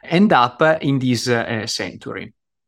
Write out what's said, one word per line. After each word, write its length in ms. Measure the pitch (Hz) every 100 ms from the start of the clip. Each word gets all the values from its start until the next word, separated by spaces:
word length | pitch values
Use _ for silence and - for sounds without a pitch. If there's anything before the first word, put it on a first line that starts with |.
end 300 | - 170 208
up 280 | 143 123 - 156 156
in 180 | 143 139
this, 300 | 127 117 123
uh, 360 | 120 - 110 113
century. 680 | - 95 - - 101 101 _ _ _